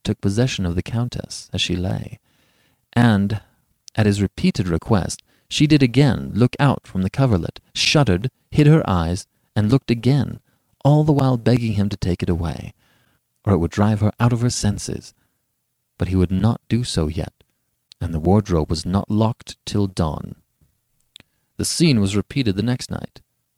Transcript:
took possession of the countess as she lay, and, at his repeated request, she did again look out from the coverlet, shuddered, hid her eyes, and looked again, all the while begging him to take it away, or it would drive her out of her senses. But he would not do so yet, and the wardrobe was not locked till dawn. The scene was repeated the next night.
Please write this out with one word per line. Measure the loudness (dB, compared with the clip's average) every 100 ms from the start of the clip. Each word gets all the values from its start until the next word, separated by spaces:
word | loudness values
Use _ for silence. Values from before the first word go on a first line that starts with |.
took | -4 -2
possession | -2 0 0 -2 -4
of | -4
the |
countess | -4 -4 -4 -6 -12 -14 -10
as | -6
she | -4 -2
lay, | -4 -4 -8 -16 _ _ _ _ _ _ _
and, | 2 4 4 0 -4 -10 _ _ _ _ 0
at | 2
his | 2
repeated | 0 0 -2 0 -2
request, | -2 0 0 0 -8 _ _ -8
she | 0 4
did | 4
again | 4 4 4 2 -2
look | 0 0 2
out | 0 0 -4
from | -4
the | -2
coverlet, | 0 2 2 -2 -10 _
shuddered, | -6 0 2 2 2 -2 -10 _
hid | 2 6
her | 6 4
eyes, | 0 0 -4 -8 _ _ -2
and | 2
looked | 2 0
again, | -2 2 2 0 -6 _ _ _ _ 2
all | 4
the | 4
while | 2 2 0
begging | 2 0 0
him | 0 -2
to | -2
take | -4 -2
it | -2
away, | -2 -2 -6 -12 -18 _ _ _ _ _ _
or | 0
it | 2
would | 0
drive | 0 0 2
her | 0 0
out | 0
of | 0
her | -2
senses. | -2 -2 -4 -6 -10 -12 -20 _ _ _ _ _ _ _ -8
But | -2
he | 0
would | 0
not | 2 0 -2 -2
do | -4 -2
so | -2 -2
yet, | -4 -8 -10 _ _ _ _ _ -10
and | -6
the | -2
wardrobe | 2 2 2 0 -2
was | -4 -2
not | -4 -2
locked | 0 0 -2 -12 -18 -8
till | -4 -4
dawn. | -2 -4 -4 -10 -16 _ _ _ _ _ _ _ -20 _ _ _ -8
The | -4
scene | 0 2 4
was | 2 -2
repeated | -4 -4 -2 -2
the |
next | -2 -4 -6
night. | -10 -12 -16 _ _ _